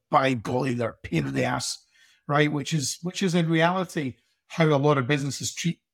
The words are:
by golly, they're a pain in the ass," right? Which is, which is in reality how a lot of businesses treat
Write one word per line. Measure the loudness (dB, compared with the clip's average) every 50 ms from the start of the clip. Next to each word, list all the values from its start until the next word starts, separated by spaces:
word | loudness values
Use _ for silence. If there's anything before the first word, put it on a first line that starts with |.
| _ 0
by | 2 2 4 4 0
golly, | 0 -2 -2 -2 -2 -2 -2 -2
they're | -2 -2 -4
a | -4 _ -10
pain | -2 -2 -2 -2
in | 0 -2
the | -2 0
ass," | 0 -2 -2 -4 -6 -8 -10 _ _ _ _ _ _ _ _ _
right? | -2 2 2 2 2
Which | 0 -4 -4 -2 -2
is, | -2 -2 -4 -6 -6
which | -8 -8 -4 -2 0
is | 2 2
in | 2 2 2
reality | 2 4 4 4 2 0 -4 -4 -4 -6 -6 -6 -8 _ _ _ _ _ _
how | _ 0 2 4
a | 4 4
lot | 4 4 4 4
of | 4 2
businesses | 0 0 0 0 -4 -6 -6 -6 -8 -6
treat | -2 -4 -4 -4 _ _ _